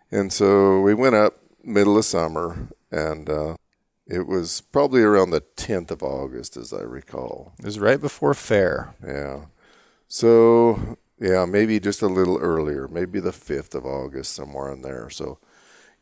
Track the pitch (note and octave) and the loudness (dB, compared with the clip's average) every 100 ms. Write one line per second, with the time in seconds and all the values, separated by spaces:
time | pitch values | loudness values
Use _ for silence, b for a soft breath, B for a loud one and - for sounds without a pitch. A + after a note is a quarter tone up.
0 | - G#2 G2 - G2+ G2+ G2 F#2+ G2 G#2+ | -8 -4 -2 0 4 6 6 4 4 4
1 | C3 A2 G#2+ - _ _ - G2+ G2+ G#2 | 4 4 4 0 _ _ -2 2 4 4
2 | A2+ F#2 E2 D#2+ E2+ E2+ - - - E2+ | 2 0 -2 -4 -6 -8 -14 -16 -10 -6
3 | D#2 D#2 D2+ D2+ D2+ E2+ _ _ _ _ | -6 -6 -6 -4 -4 -8 _ _ _ _
4 | - F2+ F2+ F#2 E2 - - C#3+ C#3+ B2+ | -10 -8 -4 -4 -4 -8 -4 0 2 4
5 | G#2+ G#2 F2+ D#2 - - - G2 D#2+ E2 | 6 6 4 0 -4 -12 -6 -6 -6 -8
6 | C#2+ C2+ C2+ B1+ A#1+ B1 A#1 G1+ A1 B1+ | -6 -6 -8 -10 -14 -14 -12 -12 -12 -14
7 | - - B1+ - - - G#2 G#2 G2+ C#3 | -14 -12 -12 -14 -18 -16 -12 0 2 2
8 | C#3 - C#3+ C#3+ - G#2 F2+ C2+ - - | -2 -4 -2 -2 0 2 2 0 -8 -16
9 | - C#2 C#2+ C#2 D2+ b b b b b | -12 -8 -8 -12 -16 b b b b b
10 | b - A#2 A#2 A2+ A#2 A#2 G#2+ A2 A#2+ | b 0 6 8 8 6 4 2 -4 -12
11 | _ - G2 F#2 F2+ G2+ A2 G#2+ G2 G2+ | _ -6 0 0 2 2 2 0 -2 -2
12 | G2+ F#2 F#2 F#2 F2 D#2+ D2+ C#2+ C2+ E2 | -2 0 0 0 0 -2 -2 -6 -8 -8
13 | F2+ G2 F2+ - - C#2+ C2+ C#2+ B1+ C#2 | -6 -6 -6 -8 -8 -8 -8 -10 -8 -8
14 | C2+ C2+ - - C#2+ C#2 C#2 C2+ C2 C2 | -8 -10 -12 -12 -12 -10 -10 -10 -12 -14
15 | A#1 - - - b b b b b b | -14 -12 -12 -14 b b b b b b